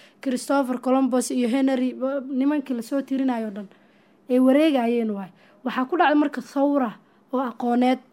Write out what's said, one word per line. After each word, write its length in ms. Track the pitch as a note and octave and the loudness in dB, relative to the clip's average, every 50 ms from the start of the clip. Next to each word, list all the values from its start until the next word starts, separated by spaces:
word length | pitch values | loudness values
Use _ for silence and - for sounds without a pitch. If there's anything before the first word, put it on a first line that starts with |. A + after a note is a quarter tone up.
| - - _ _ | -20 -20 _ _
Christopher 580 | - C4+ B3+ - - - C#4 C#4+ C4+ A#3+ B3 B3 | -6 -4 -4 -4 -2 0 0 0 0 0 -4 -4
Columbus 520 | - C4 B3+ C4+ C4+ B3 B3+ B3 A#3+ - | 0 0 2 2 2 2 0 0 -2 0
iyo 180 | C4 B3+ A#3+ A3 | -2 -2 0 0
Henry, 460 | A#3+ C4+ C4+ C4+ C4+ B3+ B3+ B3+ A#3 | 0 2 2 2 0 0 -2 -2 -4
ba-, 260 | A#3 B3+ C4 C#4+ C#4 B3+ C4+ | -4 -6 -4 -4 -6 -6 -4
nimankii 460 | C#4+ B3+ C4+ C#4+ D4+ D4 C#4+ - B3+ | -2 0 0 0 0 -2 -2 -4 -6
la 60 | A#3 | -8
soo 180 | A3 - C#4+ C#4 | -6 -4 -4 -6
tirinayo 480 | C4+ - C4+ C4 C4+ C4 B3 A3+ A3 G#3+ | -4 -4 -4 -2 0 0 -2 -2 -4 -8
dhan, 160 | G3 G#3 G3 - - _ _ _ _ _ _ _ _ _ _ - | -8 -10 -14 -16 -20 _ _ _ _ _ _ _ _ _ _ 0
ay 80 | B3 B3+ | 2 4
wareegayeen 720 | C4 C4 C4 D4 D#4 D#4+ C4+ B3+ A#3 A#3 A#3+ A#3 A3+ A3 | 6 6 6 6 4 4 2 2 0 0 0 0 -2 -2
waay. 200 | G3+ G3 F#3+ F3 _ _ _ _ _ _ - | -4 -6 -10 -14 _ _ _ _ _ _ -10
Waxaa 200 | B3 - B3 B3+ C4 | -6 -4 -4 -2 -2
ku 80 | F4 | 0
dhacday 180 | D#4 E4+ C#4 D4+ | 2 2 4 4
marka 260 | D4 D4+ D4 - B3+ | 4 2 2 -2 -6
thawra 500 | - - - C#4+ C#4 C#4+ C#4+ C#4 B3+ A#3+ - - _ _ _ _ _ _ | -10 -6 -2 0 0 2 2 2 0 -2 -6 -10 _ _ _ _ _ _
oo 80 | - B3+ | -4 -4
aqooneed, 580 | C#4 A#3+ - - B3+ A#3+ A#3+ B3 B3 B3+ C4 B3+ - _ | -4 -4 -6 -4 -2 0 2 2 4 2 2 0 -4 _